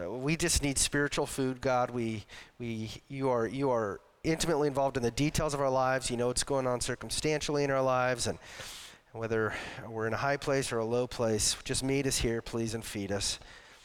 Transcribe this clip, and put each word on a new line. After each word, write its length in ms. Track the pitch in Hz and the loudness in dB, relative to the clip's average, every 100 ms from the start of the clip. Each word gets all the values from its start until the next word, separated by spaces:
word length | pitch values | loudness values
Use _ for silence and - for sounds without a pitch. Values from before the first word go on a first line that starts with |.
uh, 80 | 87 | -8
we 280 | 123 139 165 | -4 -2 0
just 260 | 175 - | 2 2
need 140 | 143 131 | 0 0
spiritual 480 | - 147 143 - 143 | 2 2 2 0 -2
food, 340 | - 131 127 | 0 0 0
God. 300 | 131 123 123 | 2 2 2
We, 340 | 120 117 110 - - - - | 0 -2 -4 -8 -16 -18 -10
we, 320 | 120 113 110 - - | -6 -6 -6 -10 -10
you 200 | 139 135 | -2 2
are, 180 | 123 110 | 2 2
you 220 | 131 139 | 0 2
are 300 | 120 104 92 - _ | 2 0 -4 -10 _
intimately 460 | - 160 175 147 147 | -2 0 2 2 2
involved 260 | 135 139 131 | 2 2 2
in 80 | |
the 80 | 120 | 0
details 420 | 123 147 - 156 | 2 0 2 0
of 60 | 143 | 0
our 100 | 139 | 2
lives. 400 | 131 131 131 123 | 4 4 2 0
You 60 | 120 | 0
know 120 | 120 | 2
what's 160 | 123 | 0
going 240 | - 139 127 | 0 0 2
on 120 | 123 | 0
circumstantially 840 | - 123 110 - 156 151 - 147 143 | -2 -4 -4 -2 0 0 0 0 2
in 60 | |
our 100 | 135 | 2
lives, 460 | 131 127 127 120 113 | 4 4 2 2 -2
and 120 | 78 - - - - - - _ | -4 -10 -14 -14 -14 -16 -20 _
whether 420 | 110 113 113 107 - - - 117 | -6 0 2 2 0 -6 -10 -8
we're 180 | 113 110 | -4 -2
in 60 | |
a 40 | 107 | 0
high 200 | 139 143 | 0 0
place 340 | - 135 127 | 2 2 2
or 80 | 117 | 0
a 60 | 110 | 2
low 200 | 120 123 | 0 0
place, 520 | - 113 107 - - - | 0 2 2 2 0 -2
just 180 | 127 | -2
meet 240 | 135 139 135 | 2 2 2
us 100 | - | 0
here, 240 | 123 113 | 0 -2
please, 340 | - 117 113 113 | -2 -2 -2 -4
and 80 | - | -6
feed 260 | 107 98 | -6 -2
us. 280 | 101 - - - - - - | -2 -2 -4 -10 -20 -20 -20